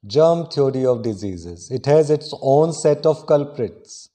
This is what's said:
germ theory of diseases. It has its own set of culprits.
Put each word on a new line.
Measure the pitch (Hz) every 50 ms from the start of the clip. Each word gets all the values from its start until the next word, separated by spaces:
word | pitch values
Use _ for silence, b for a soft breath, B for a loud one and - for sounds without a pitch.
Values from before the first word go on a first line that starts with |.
| _
germ | 104 101 139 156 165 170 170 170
theory | - - 143 139 135 127 127 127
of | 127 127 117 113
diseases. | 117 107 95 101 101 92 87 82 85 87 85 - -
It | - 98 -
has | 135 143 156 156 143
its | 151 147 147 - - -
own | - 135 135 143 156 165 160
set | - - 156 147 147 -
of | 160 151 156 -
culprits. | - 156 147 147 143 - - 120 101 - - - _ - - - _ _